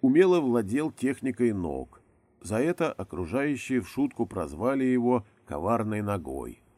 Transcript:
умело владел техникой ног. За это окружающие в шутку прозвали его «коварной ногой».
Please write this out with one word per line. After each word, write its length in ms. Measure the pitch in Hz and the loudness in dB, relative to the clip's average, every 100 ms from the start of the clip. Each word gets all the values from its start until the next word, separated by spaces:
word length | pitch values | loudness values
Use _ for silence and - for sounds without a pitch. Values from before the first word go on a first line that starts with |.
умело 400 | 131 143 190 180 | 6 6 8 6
владел 520 | 139 117 98 123 156 | 4 2 2 -2 -2
техникой 600 | - 127 131 135 120 123 | -2 -4 -2 -6 0 0
ног. 480 | 101 85 65 64 - _ _ _ _ | 2 -4 -6 -10 -18 _ _ _ _
За 180 | 87 107 | -4 -2
это 340 | 151 180 160 | 0 0 -4
окружающие 880 | - 95 80 85 113 143 135 - 127 | -4 -10 -8 -4 -2 -2 -4 -2 -2
в 80 | 92 | -2
шутку 360 | - 139 - | -4 -4 -2
прозвали 600 | 113 101 78 73 113 139 | -6 -4 -6 -4 -2 0
его 420 | 131 127 120 123 104 _ - | 2 2 2 0 -2 _ -10
«коварной 540 | 73 90 113 107 107 | -6 -2 0 0 -4
ногой». 640 | 104 101 71 67 60 - _ | -2 -4 -4 -10 -10 -14 _